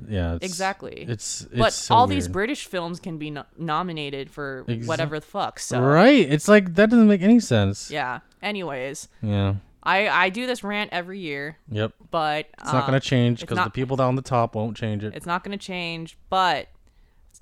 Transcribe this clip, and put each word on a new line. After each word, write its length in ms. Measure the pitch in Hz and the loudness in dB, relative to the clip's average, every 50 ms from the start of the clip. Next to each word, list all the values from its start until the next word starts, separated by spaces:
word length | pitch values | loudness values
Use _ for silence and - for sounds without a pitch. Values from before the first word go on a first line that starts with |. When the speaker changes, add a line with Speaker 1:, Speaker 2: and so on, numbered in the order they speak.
| - | -10
Speaker 1:
Yeah, 280 | 107 107 92 85 82 85 | -6 -4 -2 -2 -2 -4
it's, 100 | 82 185 | -4 -6
Speaker 2:
Exactly. 580 | 190 170 175 190 190 202 - - - - - - | -6 -4 -4 -4 -4 -4 -6 -10 -14 -14 -12 -10
Speaker 1:
it's, 340 | 170 117 - - - - - - - | -8 -8 -8 -8 -10 -10 -10 -12 -6
it's 80 | - | 0
Speaker 2:
But 160 | 120 226 202 - | 2 2 2 2
Speaker 1:
so 220 | - - - 214 | -2 0 2 4
Speaker 2:
all 100 | 233 254 | 4 4
these 200 | 196 - - 180 | 4 2 -2 -2
Speaker 1:
weird. 60 | - - | -4 -2
Speaker 2:
British 340 | 185 214 254 - - - | -2 -2 -4 -4 -6 -8
films 320 | - 190 180 170 170 175 156 | -8 -8 -8 -6 -8 -8 -10
can 180 | - 185 160 | -10 -10 -10
be 140 | 151 151 151 | -10 -10 -10
no-, 140 | 147 139 - _ _ | -10 -12 -14 _ _
nominated 720 | - 165 156 151 165 185 175 160 156 147 139 139 139 135 147 | -8 -4 -4 -2 -2 -2 -4 -6 -8 -8 -8 -8 -10 -10 -10
for 360 | - 151 143 135 131 127 - | -12 -10 -10 -10 -10 -8 -6
Speaker 1:
Exa- 180 | - 117 113 117 | -6 -6 -4 -4
Speaker 2:
whatever 320 | 135 160 160 156 147 156 151 | -4 -2 -2 -2 -4 -4 -8
the 60 | - | -10
fuck, 320 | _ - 202 151 107 - | _ -6 -4 -4 -4 -6
so. 240 | - - - - 123 | -8 -8 -4 0 2
Speaker 1:
Right. 480 | 127 139 147 165 214 269 294 247 160 131 | 4 6 6 8 8 8 8 8 6 4
It's 180 | 147 156 - | 2 2 4
like, 280 | 208 208 208 190 180 165 | 6 6 6 6 4 2
that 160 | 196 214 220 | 4 4 6
doesn't 160 | 240 233 220 | 6 8 8
make 160 | 208 202 170 180 | 8 6 6 6
any 160 | 214 240 233 | 6 6 6
sense. 500 | - - 123 104 98 98 101 - - - | 6 4 2 4 4 2 0 -4 -8 -8
Speaker 2:
Yeah. 300 | 147 151 127 127 123 - - _ _ _ - | -6 -4 -4 -4 -6 -8 -12 _ _ _ -8
Anyways. 640 | 208 208 196 175 147 139 127 131 139 151 - - - _ - 113 | -6 -6 -6 -6 -8 -8 -8 -8 -8 -10 -12 -14 -18 _ -6 -4
Speaker 1:
Yeah. 320 | 104 101 101 98 98 101 98 - _ _ _ | -2 0 0 0 0 -2 -4 -6 _ _ _
Speaker 2:
I, 260 | - 165 185 196 214 | -2 0 0 2 2
I 220 | 180 135 175 185 190 | 2 2 2 2 2
do 160 | 185 240 254 | 0 -2 -4
this 180 | 254 247 - 202 | -4 -4 -4 -6
rant 280 | 202 208 208 208 - - | -6 -4 -4 -4 -4 -6
every 240 | 175 175 185 190 | -8 -8 -8 -10
year. 400 | 202 180 151 143 139 143 156 156 _ _ - | -10 -8 -8 -8 -8 -8 -10 -12 _ _ -6
Speaker 1:
Yep. 220 | 110 104 110 110 - _ _ _ | -4 -2 -4 -4 -6 _ _ _
Speaker 2:
But, 380 | - 160 156 151 147 156 151 - - - | -4 -2 -2 -2 -2 -4 -6 -8 -10 -10
Speaker 1:
It's 100 | - 117 | -4 0
not 120 | 123 127 139 | 0 0 2
Speaker 2:
uh, 20 | |
Speaker 1:
gonna 140 | 135 131 135 | 2 0 0
change 420 | - - 135 123 120 120 117 - | 0 2 2 2 4 2 2 -2
Speaker 2:
it's 80 | 165 - | -4 -4
Speaker 1:
'cause 60 | 117 | -2
the 60 | 120 120 | -2 -2
Speaker 2:
not 100 | 104 - | -2 -2
Speaker 1:
people 240 | 127 131 123 135 | -4 -4 -2 0
down 160 | 127 131 127 127 | 0 0 0 0
the 80 | 135 | -2
top 320 | - - 127 117 117 113 - | -2 -2 0 0 0 0 -2
won't 240 | 107 110 117 104 | -4 -4 -4 -6
change 260 | - 117 107 107 101 104 | -6 -4 -4 -4 -4 -6
it. 120 | 107 - | -8 -10
Speaker 2:
It's 100 | 151 - | -10 -6
not 180 | 175 175 185 - | -6 -6 -6 -6
gonna 140 | 196 202 | -8 -10
change, 600 | 196 - 196 180 180 170 170 165 165 165 165 - _ - - | -10 -10 -10 -8 -8 -8 -8 -8 -10 -12 -14 -16 _ -8 -2
but 380 | 185 185 185 175 151 120 - - - _ _ _ _ _ _ _ _ _ _ _ _ _ | 0 2 2 2 0 -2 -4 -10 -16 _ _ _ _ _ _ _ _ _ _ _ _ _